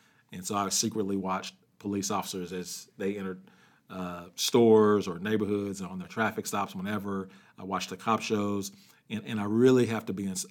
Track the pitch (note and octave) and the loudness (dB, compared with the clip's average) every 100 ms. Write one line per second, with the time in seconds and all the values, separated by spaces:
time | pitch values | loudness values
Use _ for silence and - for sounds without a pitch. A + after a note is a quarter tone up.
0 | _ _ _ F2+ F#2 G#2 F#2+ - A2+ A2 | _ _ _ -12 -4 -2 0 0 0 -2
1 | G2 G2 F#2+ F#2+ - - _ _ G#2 G2+ | -2 -2 -2 -4 -6 -14 _ _ -4 -4
2 | F#2+ G2+ F#2 F#2+ F2 F#2 F2 - - - | -2 -4 -4 -8 -8 -8 -8 -12 -16 -6
3 | G2 G2+ F#2+ F#2 - _ _ _ - F#2+ | -4 -4 -6 -8 -14 _ _ _ -16 -10
4 | F2+ F2 F2 - - A#2+ A#2 A2 G#2+ G#2 | -8 -8 -12 -6 2 6 8 8 8 4
5 | F#2+ E2+ G2+ A2 G2+ G#2 G2+ F#2+ F2+ F#2 | 0 -4 -2 -2 0 -2 -4 -6 -8 -10
6 | F2 A2+ A2 A2 G#2 G2+ G2 F#2+ F#2+ G#2 | -8 -2 -2 -2 -4 -4 -4 -6 -6 -4
7 | G2+ G2 F#2+ - - - F#2+ F#2 - F#2 | -4 -4 -6 -12 -20 -14 -6 -4 -4 -6
8 | A#2 A2 - A2 G#2 G2+ G2 - - _ | -2 -2 0 -2 0 -2 -6 -12 -20 _
9 | - G#2+ A2 A2 G#2 A2+ B2+ B2+ A#2+ A2 | -12 -10 -6 -6 0 6 8 8 6 0
10 | - G2 G2 F#2 - | -4 -4 -4 -6 -6